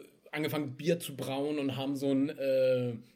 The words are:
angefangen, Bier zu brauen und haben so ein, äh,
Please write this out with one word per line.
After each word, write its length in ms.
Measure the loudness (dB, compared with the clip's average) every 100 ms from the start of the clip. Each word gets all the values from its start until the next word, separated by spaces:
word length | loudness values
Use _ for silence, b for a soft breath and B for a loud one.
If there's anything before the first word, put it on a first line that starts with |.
| -10 _ -10
angefangen, 440 | -4 -2 -2 -4 -4
Bier 220 | 0 0
zu 180 | -2 -8
brauen 440 | -4 -2 -2 -2
und 160 | -2 -2
haben 180 | -4
so 160 | 0 2
ein, 180 | 2 2
äh, 680 | 0 2 4 6 4 2 -4 b